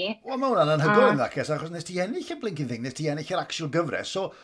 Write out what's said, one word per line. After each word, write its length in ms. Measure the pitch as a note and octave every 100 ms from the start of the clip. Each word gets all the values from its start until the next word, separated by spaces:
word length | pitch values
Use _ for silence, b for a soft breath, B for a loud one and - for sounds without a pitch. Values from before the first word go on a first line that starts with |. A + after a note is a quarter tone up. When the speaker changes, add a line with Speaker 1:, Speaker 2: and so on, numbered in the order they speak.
| F#3 G#3+ -
Speaker 1:
wel, 80 | C4
ma' 140 | C4+
hwnna'n 200 | G#3 D3+ D#3
anhygoel 320 | E3 G#3 B3+
Speaker 2:
A 40 | C#3+
Speaker 1:
yn 40 |
dda, 100 | A2+
Ces, 160 | C#3+ B2+
achos 240 | D3 D#3+
nes 160 | E3+ E3
ti 80 | F3+
ennill 320 | F#3 F4 -
y 60 | E4
blinkin 300 | A3+ D3+ B2+
thing, 160 | A#2 C3
nes 80 |
ti 160 | - D#3
ennill 240 | D3 D3+
yr 80 | F3+
actual 320 | C#3+ - D#3+
gyfres. 400 | D#3+ E3+ F#2 G#2+
So, 140 | F#3+ F#3+ B